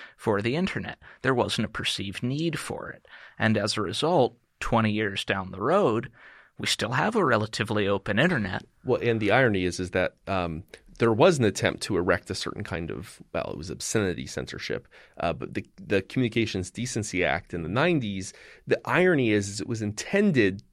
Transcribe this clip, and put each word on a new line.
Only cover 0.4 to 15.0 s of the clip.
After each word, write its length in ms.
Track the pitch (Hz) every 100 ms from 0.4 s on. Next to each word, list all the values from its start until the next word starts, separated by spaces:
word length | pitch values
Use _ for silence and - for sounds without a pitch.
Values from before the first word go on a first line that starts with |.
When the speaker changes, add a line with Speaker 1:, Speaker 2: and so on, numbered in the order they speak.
Speaker 1:
the 140 | 110 147
internet. 420 | 190 - - - - -
There 120 | 131
wasn't 320 | 123 98 - 107
a 40 |
perceived 520 | - 98 - 98 95
need 360 | 123 143 165 156
for 320 | - - -
it. 160 | - - - - -
And 180 | 110 107
as 200 | 107 110
a 60 |
result, 540 | 92 101 151 175 123 - _ -
twenty 300 | - 113 110
years 340 | 104 104 98
down 280 | - 98 92
the 100 | 95
road, 480 | 113 190 165 110 131 - - - _ -
we 80 | 135
still 260 | - -
have 240 | 127 185 233
a 80 |
relatively 640 | 156 110 107 - 107 107 98
open 300 | 101 - 104
internet. 460 | 170 147 92 92 - _
Speaker 2:
Well, 160 | 127 113
and 200 | 113 113
the 100 | 101
irony 340 | 117 127 98
is, 160 | 90 85
is 120 | 90
that, 240 | 92 87 - -
um, 380 | 95 87 80 - - - -
there 140 | 117
was 260 | 110 175 151
an 60 |
attempt 380 | 107 - 87 -
to 140 | - 92
erect 340 | 90 87 -
a 40 |
certain 280 | 95 - -
kind 280 | 104 82 85
of, 300 | 50 - - -
well, 180 | - -
it 80 | 50
was 120 | 85
obscenity 560 | 67 - 113 95 64 67
censorship, 600 | - 64 - - - - -